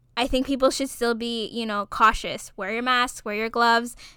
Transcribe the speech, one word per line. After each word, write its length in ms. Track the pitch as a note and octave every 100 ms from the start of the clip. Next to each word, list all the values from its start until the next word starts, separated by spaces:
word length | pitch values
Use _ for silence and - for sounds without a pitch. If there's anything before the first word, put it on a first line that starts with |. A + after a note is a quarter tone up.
| _ A#3
I 80 | C4
think 220 | B3+ C4+
people 240 | C4 C4
should 180 | C4 C4+
still 240 | - A#3
be, 320 | A3+ A#3 A#3 G#3+
you 200 | A#3 A3
know, 180 | G#3 G3+
cautious. 640 | - A3 - F3+ - - -
Wear 160 | F#3+
your 80 | A3+
mask, 420 | B3+ B3 B3 - G#3+
wear 100 | G#3
your 140 | A3+
gloves, 460 | A#3 A#3 A#3 A#3+ - -